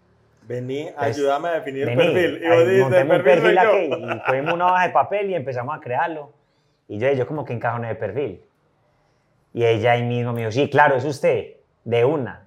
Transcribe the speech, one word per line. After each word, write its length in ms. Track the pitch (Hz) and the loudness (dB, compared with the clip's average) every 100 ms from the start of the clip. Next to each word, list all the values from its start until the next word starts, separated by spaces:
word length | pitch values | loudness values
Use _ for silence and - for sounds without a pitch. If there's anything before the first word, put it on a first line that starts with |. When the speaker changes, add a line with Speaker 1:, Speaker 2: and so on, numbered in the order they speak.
| _ _ _ _ | _ _ _ _
Speaker 1:
"Vení, 460 | 110 123 127 139 165 | -12 -10 -8 -8 -8
Speaker 2:
Entonces, 280 | 147 117 147 | -6 -4 -2
Speaker 1:
ayúdame 300 | 139 143 170 | -2 -2 -2
a 40 | |
definir 360 | 160 143 135 139 | -4 -6 -6 -2
el 80 | 120 | 0
Speaker 2:
"Vení, 160 | 170 | 2
Speaker 1:
perfil". 300 | 165 160 156 | 2 0 -2
Y 60 | 165 | 2
vos 80 | 170 | 4
Speaker 2:
ahí 60 | |
Speaker 1:
dijiste, 180 | 170 190 | 6 4
Speaker 2:
montemos 320 | 180 131 139 | 4 4 4
Speaker 1:
"El 60 | 175 | 4
Speaker 2:
un 40 | |
Speaker 1:
perfil 180 | 175 170 | 6 4
Speaker 2:
perfil 160 | - - | 6 4
Speaker 1:
soy 280 | 220 196 156 | 4 4 0
yo". 180 | 143 117 | -4 -6
Speaker 2:
aquí". 60 | 110 | -4
Y 40 | 120 | -2
cogimos 280 | 131 156 | -2 -2
una 120 | 170 180 | 0 2
hoja 160 | 180 | 2
de 80 | 175 | 2
papel 380 | 147 - 202 202 | 0 0 -2 -4
y 40 | 175 | -4
empezamos 400 | 131 123 123 151 | -6 -6 -8 -10
a 40 | |
crearlo. 520 | - 127 170 156 143 _ _ _ _ _ - | -6 -4 -4 -6 -14 _ _ _ _ _ -14
Y 100 | 104 | -4
yo, 140 | 131 | 0
yo 140 | 135 120 | 0 -2
como 160 | 151 | -6
que 80 | 123 | -8
encajoné 360 | 117 120 117 117 | -6 -4 -4 -6
de 60 | |
perfil. 500 | 107 104 127 127 87 _ _ _ _ _ _ _ _ _ _ _ | -6 -6 -6 -8 -10 _ _ _ _ _ _ _ _ _ _ _
Y 120 | 113 | -2
ella 280 | 117 113 117 | 0 2 2
ahí 100 | 120 | 0
mismo 300 | 120 120 120 | 0 -4 -4
me 80 | 117 | -4
dijo, 100 | 113 | -4
"Sí, 180 | 117 165 | -2 0
claro, 280 | 143 147 131 | 4 4 2
es 80 | |
usted, 480 | 147 135 175 117 - - _ _ | -2 -2 0 0 -4 -16 _ _
de 200 | 117 117 | -4 0
una". 360 | 123 156 110 87 | 2 0 -6 -10